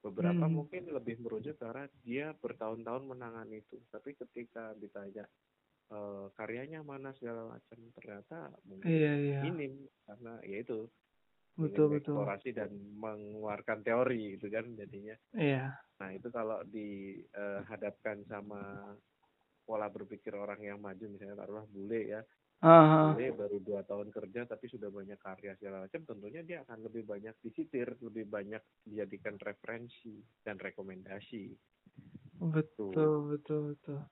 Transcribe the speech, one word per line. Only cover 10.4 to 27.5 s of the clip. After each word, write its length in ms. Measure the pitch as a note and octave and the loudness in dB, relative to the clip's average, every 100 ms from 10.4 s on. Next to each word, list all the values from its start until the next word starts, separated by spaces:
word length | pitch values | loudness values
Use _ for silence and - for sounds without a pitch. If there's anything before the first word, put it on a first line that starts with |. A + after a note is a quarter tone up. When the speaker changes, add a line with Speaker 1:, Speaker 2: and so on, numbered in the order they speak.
Speaker 1:
ya 160 | - G2 | -8 -8
itu, 240 | A#2+ A2+ A#2 _ _ _ _ _ _ - | -6 -6 -8 _ _ _ _ _ _ -2
Speaker 2:
Betul, 320 | D#3 - D3+ | 0 6 6
Speaker 1:
minim 80 | D3 | 6
Speaker 2:
betul. 160 | D3 | 2
Speaker 1:
eksplorasi 400 | C#3+ G#2 G2 C3 | 0 0 -2 -4
dan 180 | A2+ G2+ G2+ G2+ G#2 | -4 -4 -6 -12 -8
mengeluarkan 800 | A2 G#2+ G#2 G#2+ G#2+ G#2 - A2 | -8 -6 -8 -6 -6 -4 -2 0
teori 560 | G#2+ A#2 B2+ A#2+ G#2 F#2+ | 4 4 4 2 -2 -6
gitu 160 | G2+ | -4
kan 160 | A2 A#2+ A2 | -4 -4 -12
jadinya. 400 | G2+ G2+ G#2 A2 _ | -12 -12 -12 -16 _
Speaker 2:
Iya. 400 | A3 D3 C3+ C3 C3+ - _ | 2 2 2 -2 -8 -16 _
Speaker 1:
Nah, 60 | F#2+ | -10
itu 160 | F#2+ A#2+ | -8 -6
kalau 320 | A#2 A2 G#2 F2+ | -4 -2 -4 -6
di, 480 | G#2+ G#2 G2 G2 F#2+ | -8 -6 -8 -8 -12
eh, 360 | - G2+ G2+ G2 | -12 -8 -6 -6
hadapkan 560 | G2 G#2 G#2 - A2 G#2 G2+ | -8 -6 -6 -6 -8 -8 -8
sama 320 | G#2 G#2 G#2 G2+ G2+ G2+ G2+ _ _ _ _ _ _ | -10 -8 -10 -10 -12 -14 -18 _ _ _ _ _ _
pola 240 | - A2 G#2 | -4 -2 -2
berpikir 480 | G2+ G#2 G#2 - G2+ | -6 -10 -10 -8 -6
orang 240 | G#2 G2+ | -6 -6
yang 240 | G#2 G2+ | -8 -8
maju, 200 | G2+ F#2 A2 | -10 -10 -12
misalnya 320 | G2 G2+ G2+ | -12 -12 -10
taruhlah 240 | G2 G#2 G#2+ | -8 -10 -10
bule 300 | G2+ G2 A2+ G#2 | -10 -2 -2 -2
ya. 80 | G#2+ - _ _ _ | -6 -10 _ _ _
Speaker 2:
Aha. 480 | E3 E3 D#3 D#3 D#3 | 12 12 12 12 10
Speaker 1:
Bule 160 | C#3+ B2+ - | 6 2 0
baru 220 | G2+ G2+ | 0 0
dua 240 | F#2 G2+ | 0 -2
tahun 240 | F#2+ G2+ G#2 | -2 -6 -4
kerja 400 | G#2+ F#2+ A2+ A#2+ | -8 -8 -8 -8
tapi 240 | G#2+ A#2+ | -10 -10
sudah 160 | A#2 G2+ | -10 -10
banyak 320 | G2+ G2 G2+ | -10 -12 -12
karya 320 | G2 F#2+ G2+ F#2 | -12 -12 -12 -12
segala 240 | G2 F#2+ | -10 -10
macam, 160 | F#2+ E3+ D#3 | -10 -10 -10
tentunya 320 | G#2 G#2 D#3 | -12 -12 -12
dia 180 | E3 E3+ | -10 -12
akan 240 | B2+ A2 A2 | -12 -12 -10
lebih 160 | A2+ | -10
banyak 320 | G#2+ G2+ G#2+ A2 | -8 -10 -10 -12
disitir, 480 | A2+ | -10